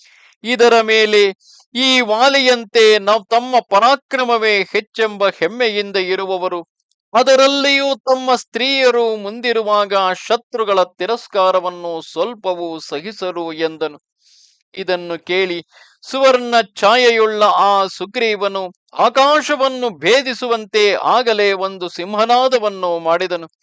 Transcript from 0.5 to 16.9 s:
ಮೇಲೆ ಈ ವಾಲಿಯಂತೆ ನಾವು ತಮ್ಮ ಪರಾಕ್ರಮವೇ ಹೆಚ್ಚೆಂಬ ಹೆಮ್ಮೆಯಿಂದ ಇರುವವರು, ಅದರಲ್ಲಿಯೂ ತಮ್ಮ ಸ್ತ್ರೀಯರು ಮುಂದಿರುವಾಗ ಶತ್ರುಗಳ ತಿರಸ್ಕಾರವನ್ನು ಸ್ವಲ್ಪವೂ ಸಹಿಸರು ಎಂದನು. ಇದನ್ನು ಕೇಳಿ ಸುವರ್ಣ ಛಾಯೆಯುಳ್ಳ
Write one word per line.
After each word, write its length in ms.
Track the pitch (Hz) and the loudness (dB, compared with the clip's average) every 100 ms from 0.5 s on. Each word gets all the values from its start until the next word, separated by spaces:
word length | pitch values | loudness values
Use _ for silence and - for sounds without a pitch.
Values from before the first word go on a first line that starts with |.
| 240 240 226 | 2 4 4
ಮೇಲೆ 420 | 220 220 214 208 202 190 _ - _ | 4 2 4 4 2 0 _ -20 _
ಈ 260 | 240 262 254 | -4 0 2
ವಾಲಿಯಂತೆ 960 | 226 214 269 277 254 247 226 233 220 214 | 2 2 2 4 2 0 0 2 4 4
ನಾವು 260 | 196 220 | 2 0
ತಮ್ಮ 300 | 190 226 254 247 - | 0 -2 2 -2 2
ಪರಾಕ್ರಮವೇ 920 | 196 233 277 _ 262 247 233 220 202 | 2 4 2 _ -4 0 0 0 0
ಹೆಚ್ಚೆಂಬ 680 | 185 208 214 - 220 208 196 | -2 -4 -6 -4 -4 0 -2
ಹೆಮ್ಮೆಯಿಂದ 680 | - 170 233 240 208 202 196 | 0 -4 -2 -2 -2 -4 -4
ಇರುವವರು, 640 | 180 185 190 185 180 175 165 _ _ _ _ | -2 -4 -4 -4 -4 -6 -10 _ _ _ _
ಅದರಲ್ಲಿಯೂ 800 | 226 262 269 269 277 277 277 277 269 | 0 4 4 4 2 0 0 0 -2
ತಮ್ಮ 380 | 269 262 254 | -2 -2 0
ಸ್ತ್ರೀಯರು 840 | 247 - 233 262 269 254 240 233 220 | -2 -4 -4 -2 0 2 2 0 -4
ಮುಂದಿರುವಾಗ 800 | 202 233 240 226 214 208 202 196 185 | -8 -6 -4 -2 0 0 2 0 0
ಶತ್ರುಗಳ 720 | 180 - 233 _ 240 208 190 | -2 -2 -4 _ -6 0 0
ತಿರಸ್ಕಾರವನ್ನು 1160 | 180 - 185 220 - - 185 185 180 175 175 165 | 0 -4 -6 -6 -4 0 2 0 -2 -8 -8 -10
ಸ್ವಲ್ಪವೂ 800 | 151 160 208 220 185 175 170 160 | -8 -6 -6 -4 -6 -6 -8 -10
ಸಹಿಸರು 720 | - 147 185 208 185 170 165 | -10 -10 -10 -10 -8 -8 -8
ಎಂದನು. 460 | 160 160 160 156 147 _ _ _ _ _ _ _ | -6 -6 -4 -8 -8 _ _ _ _ _ _ _
ಇದನ್ನು 500 | - 180 180 175 165 | -10 -6 -4 -6 -10
ಕೇಳಿ 340 | - 180 190 170 - _ - _ | -4 -2 -2 -6 -12 _ -20 _
ಸುವರ್ಣ 500 | - 269 269 247 240 233 214 - | -10 0 2 2 0 -2 -2 0
ಛಾಯೆಯುಳ್ಳ 680 | 302 | 2